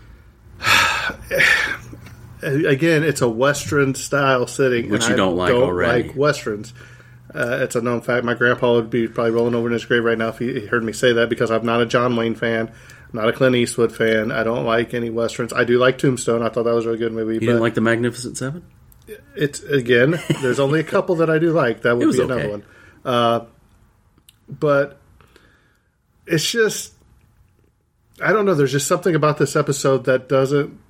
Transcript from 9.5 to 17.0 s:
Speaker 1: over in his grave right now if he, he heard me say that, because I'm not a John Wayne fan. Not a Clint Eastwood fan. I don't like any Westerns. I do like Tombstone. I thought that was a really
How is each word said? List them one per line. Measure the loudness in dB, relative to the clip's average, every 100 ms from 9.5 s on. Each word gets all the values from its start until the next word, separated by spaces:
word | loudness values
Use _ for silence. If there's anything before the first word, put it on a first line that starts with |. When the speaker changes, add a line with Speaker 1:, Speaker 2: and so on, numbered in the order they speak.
Speaker 1:
over | 0 -2
in |
his | -2
grave | 0 0
right | 2 0
now | -2
if | -4
he, | -6 -6
he | -4
heard | -2
me | -2
say | 0 2
that, | 4 2
because | 0 0
I'm | 0 0
not | 0
a | 0
John | 0 0 0
Wayne | -2
fan. | -2 -2 -2 -4 -10 -20 -20 -14
Not | -2 -2
a |
Clint | 2 2 2
Eastwood | 0 0 0
fan. | 2 0 2 0
I | -2
don't | -2 -2
like | 0 0 0
any | -4 -6
Westerns. | -4 -4 -4 -4
I | 0
do | 2 4
like | 4 2
Tombstone. | 0 0 0 0
I | 0
thought | -2
that | 0
was | 0
a | 0
really | -2